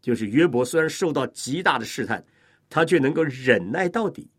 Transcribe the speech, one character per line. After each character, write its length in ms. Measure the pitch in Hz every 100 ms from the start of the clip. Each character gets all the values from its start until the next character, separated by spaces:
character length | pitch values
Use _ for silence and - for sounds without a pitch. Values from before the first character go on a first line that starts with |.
就 140 | -
是 120 | 117 107
约 200 | 120 170
伯 180 | 120
虽 160 | 165 165
然 80 | 160
受 240 | 151 180
到 140 | 143 123
极 320 | - - 147
大 160 | 185 135
的 60 |
试 220 | 110 - 101
探， 180 | 110 - _ _ _ _
他 140 | -
却 140 | 160 175
能 140 | 135
够 120 | 151
忍 480 | 160 127 127 110 87
耐 160 | 151 185
到 200 | 233 208
底。 200 | 143 -